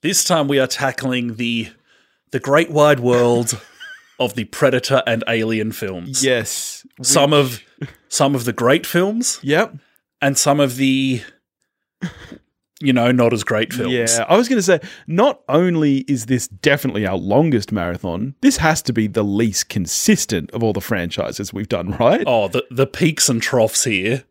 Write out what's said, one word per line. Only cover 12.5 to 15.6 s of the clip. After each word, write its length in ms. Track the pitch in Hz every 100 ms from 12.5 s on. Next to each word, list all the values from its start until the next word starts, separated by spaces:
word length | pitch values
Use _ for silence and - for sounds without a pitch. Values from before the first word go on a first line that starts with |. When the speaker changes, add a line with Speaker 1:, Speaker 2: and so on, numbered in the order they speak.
| _ _ _
Speaker 1:
you 120 | 143
know, 180 | 127 120
not 220 | 127 117
as 100 | 113 98
great 280 | 107 110
films. 200 | 123 127
Speaker 2:
Yeah, 320 | 123 113 117 110
I 60 | 185
was 100 | 240
gonna 140 | 254
say, 180 | 180 175 - - -
not 340 | 165 262 - -
only 500 | 147